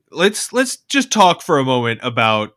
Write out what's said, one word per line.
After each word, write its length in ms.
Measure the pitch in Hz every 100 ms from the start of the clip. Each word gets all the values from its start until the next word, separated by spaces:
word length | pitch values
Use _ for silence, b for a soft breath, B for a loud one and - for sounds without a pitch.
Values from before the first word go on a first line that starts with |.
| _
Let's, 420 | 143 190 208 -
let's 240 | 240 262 -
just 340 | _ 277 262
talk 300 | 220 185 170
for 180 | - 151
a 60 | 131
moment 340 | 127 117 113
about 540 | 127 120 113 107 107